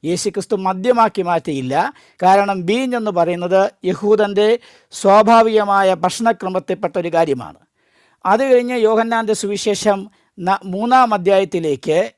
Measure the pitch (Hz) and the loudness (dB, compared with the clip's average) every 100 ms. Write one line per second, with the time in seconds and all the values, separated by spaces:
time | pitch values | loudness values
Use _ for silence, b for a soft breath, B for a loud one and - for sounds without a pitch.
0 | 151 175 208 190 180 208 190 185 202 240 | -4 -4 -4 -8 -6 -4 -4 -4 0 2
1 | 226 - 175 170 - 139 127 139 226 b | 2 0 -2 -2 -2 -6 -2 -2 -2 b
2 | b b 180 196 202 190 175 226 262 240 | b b 2 4 2 -4 -2 -2 -2 -4
3 | 214 175 170 175 175 190 196 _ 180 185 | -4 -2 -2 -2 0 0 0 _ -6 -4
4 | 208 214 208 202 214 240 b b b - | 0 0 0 0 0 0 b b b -4
5 | 196 202 214 233 226 214 202 196 190 180 | 4 4 6 6 4 2 2 2 2 0
6 | 180 - 226 226 185 185 - 185 196 190 | -2 -2 -2 -2 -4 -6 -4 -6 -4 -4
7 | 170 165 165 131 85 - _ _ _ _ | -2 0 0 -2 -6 -18 _ _ _ _
8 | _ _ 180 214 269 247 240 247 220 220 | _ _ -2 0 4 2 2 0 0 0
9 | 226 226 226 214 202 202 - 196 214 196 | 0 -2 -2 -4 -4 -4 -4 -2 0 -2
10 | 196 _ _ - 175 196 190 185 233 254 | -4 _ _ -8 -4 -4 -4 -6 2 2
11 | 240 214 180 196 190 180 165 135 - 160 | 2 0 2 2 0 -4 -4 -4 -2 -2
12 | 220 | -2